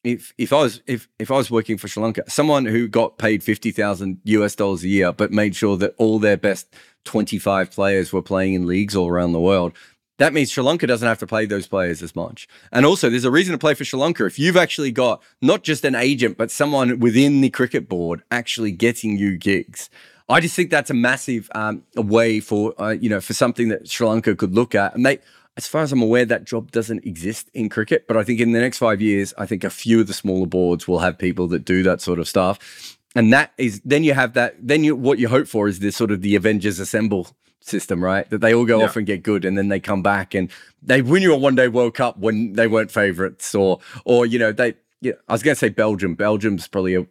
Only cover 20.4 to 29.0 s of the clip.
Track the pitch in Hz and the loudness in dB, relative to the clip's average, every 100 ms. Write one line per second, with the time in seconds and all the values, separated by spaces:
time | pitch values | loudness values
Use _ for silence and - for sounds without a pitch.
20.4 | 165 - 175 156 - 123 123 131 - 117 | 2 -2 0 0 0 0 2 0 -4 -6
21.4 | 98 110 107 107 _ 117 104 113 113 107 | -6 -6 -6 -6 _ -6 2 4 4 0
22.4 | - 104 107 - 104 104 113 104 - 113 | -2 -2 -2 -4 -6 -2 -2 -2 -4 0
23.4 | 127 117 117 107 - - 113 113 110 95 | 0 0 -2 -2 -6 -2 0 0 0 -2
24.4 | 98 98 120 104 98 - 127 139 _ _ | 0 0 0 0 0 0 0 0 _ _
25.4 | _ - - 151 151 135 110 120 117 117 | _ -16 -6 -4 0 0 2 2 2 -2
26.4 | - 123 - 117 110 110 - 80 90 110 | -4 -10 -4 -4 -4 -8 -8 -8 -8 -8
27.4 | - 131 107 - 107 - - 110 104 113 | -12 -6 -4 -4 0 -2 2 0 0 0
28.4 | 117 117 123 - 117 101 | 2 2 0 0 0 2